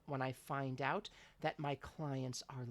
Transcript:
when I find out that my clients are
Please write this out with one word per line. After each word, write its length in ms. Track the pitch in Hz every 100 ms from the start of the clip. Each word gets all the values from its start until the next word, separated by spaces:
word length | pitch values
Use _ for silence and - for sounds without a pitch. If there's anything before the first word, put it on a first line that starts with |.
| -
when 160 | 139
I 120 | 131
find 480 | 131 - 139 135 131
out 280 | 139 175 208 - - -
that 160 | 156 165
my 180 | 147 139
clients 680 | - - 151 135 131 127 -
are 160 | 131 120